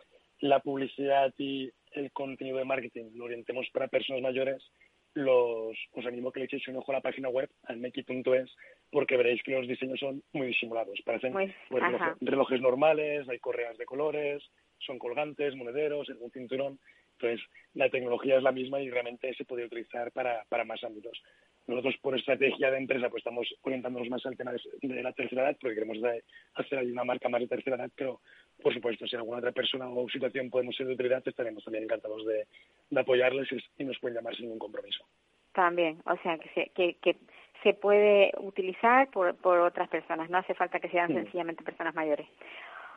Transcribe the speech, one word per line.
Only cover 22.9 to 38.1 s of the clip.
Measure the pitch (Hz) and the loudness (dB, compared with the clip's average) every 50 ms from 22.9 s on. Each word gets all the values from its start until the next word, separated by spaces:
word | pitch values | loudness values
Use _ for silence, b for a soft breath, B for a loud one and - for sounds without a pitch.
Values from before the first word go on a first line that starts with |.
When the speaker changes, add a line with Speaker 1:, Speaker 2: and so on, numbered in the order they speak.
| 135 127 123 117 | 0 0 0 -2
Speaker 1:
pues | - 113 | -2 -4
estamos | - 117 117 120 117 - - - | -6 -6 -4 -4 -6 -6 -8 -8
orientándonos | - 131 131 127 123 123 127 123 123 117 | -6 -4 -4 -4 -4 -6 -6 -4 -4 -4
más | 127 120 - | -4 -6 -6
al | 135 123 - | -6 -8 -6
tema | 127 123 120 | -6 -6 -6
de, | 120 - - - - | -6 -8 -10 -12 -8
de | - 135 127 123 123 | -6 -6 -4 -4 -4
la | 127 - | -6 -4
tercera | - 127 113 123 127 131 | -4 -4 -2 0 2 2
edad, | 143 143 - | 2 0 0
porque | - 127 110 | -2 -4 -2
queremos | 107 110 110 110 107 | -2 -2 -4 -4 -2
de, | 113 123 117 117 - b b b b b b | 0 -2 -2 -2 -6 b b b b b b
hacer | - 135 - 139 135 | -8 -6 -4 -2 -2
ahí | 127 123 | -2 -2
una | 120 123 123 | -2 -2 -2
marca | 123 123 123 - 123 | -2 -2 -2 -2 0
más | 120 120 | 0 0
de | 123 117 | 0 0
tercera | 127 127 - 135 131 | -4 -4 -2 -2 -2
edad, | 123 123 117 - | -2 -4 -6 -6
pero, | - 135 131 120 - b b b b b b b _ - | -6 -6 -6 -6 -8 b b b b b b b _ 0
por | 147 - | 0 0
supuesto, | 123 104 120 110 - 120 | 0 -2 -4 -4 -4 -6
si | 107 - | -6 -6
alguna | 117 117 110 120 120 | -6 -6 -6 -6 -4
otra | 117 123 | -4 -2
persona | 120 131 123 - - 131 127 123 | -2 -2 -2 -2 -2 -4 -6 -4
o | 123 123 123 110 | -4 -4 -4 -2
situación | - 139 131 127 - 135 127 123 | -4 -2 -2 -2 -2 -2 -4 -2
podemos | 127 127 127 123 117 | 0 0 0 0 -2
ser | - 135 127 | -4 -4 -4
de | 131 | -2
utilidad, | 120 127 123 127 131 - 135 | 0 2 2 2 2 0 -2
estaremos | - - 123 113 110 107 - | -4 -4 -4 -4 -6 -8 -8
también | 113 113 110 110 | -6 -4 -4 -2
encantados | 110 113 107 - 110 107 110 110 | -2 -2 -4 -4 -6 -8 -6 -2
de, | 110 110 107 107 _ b b b b b b b - | -2 -2 -2 -2 _ b b b b b b b -2
de | 147 135 | 0 2
apoyarles | 127 127 127 123 123 127 127 139 135 - | 4 4 4 6 6 4 4 2 -2 -2
y, | 135 117 - - _ - 143 | -4 -6 -8 -10 _ -8 -6
y | |
nos | 131 120 - | -6 -6 -6
pueden | - 127 117 | -6 -6 -4
llamar | 113 117 117 110 | -6 -6 -6 -8
sin | 110 120 | -8 -8
ningún | 117 110 113 | -10 -8 -8
compromiso. | - - - - - 101 - - - _ _ _ _ _ _ _ _ _ - | -10 -10 -8 -10 -10 -8 -10 -10 -12 _ _ _ _ _ _ _ _ _ 0
Speaker 2:
También, | - 180 170 175 175 170 160 156 170 - | 4 4 4 4 4 2 2 0 -4 -2
o | - 175 175 - | -2 -2 -2 0
sea, | 185 165 156 | -2 -4 -4
que | - - | -4 -6
se, | - 180 156 - - | -4 -2 -2 -2 0
que, | - 180 175 - | 0 0 0 0
que | _ - 180 170 - _ - B B B B B - | _ 2 0 0 0 _ -20 B B B B B 0
se | - 214 196 | 4 4 4
puede | - - 202 202 208 208 208 | 4 4 6 8 8 8 10